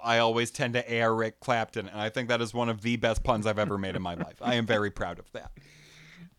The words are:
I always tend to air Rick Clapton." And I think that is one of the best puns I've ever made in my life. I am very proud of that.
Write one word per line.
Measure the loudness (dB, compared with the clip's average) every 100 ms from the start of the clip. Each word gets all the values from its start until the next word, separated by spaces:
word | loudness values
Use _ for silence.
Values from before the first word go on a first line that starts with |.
I | 4 4
always | 6 4 0
tend | 0 -2
to | 0 0
air | 2 2
Rick | 2 0 -4
Clapton." | 0 0 0 -4 -6
And | -4
I | -4
think | -2 0
that | 0
is | 0
one | 0 0
of | 0
the | 0
best | 0 2 0
puns | 2 2
I've | 2 0
ever | 0 0
made | -4 -4
in |
my | -6
life. | -6 -8 -6
I | -2
am | 0 2
very | 2 0
proud | -4 -8 -8
of | -14
that. | -14 -14 -18 -20 -20 -20 -20 -20 -20 -20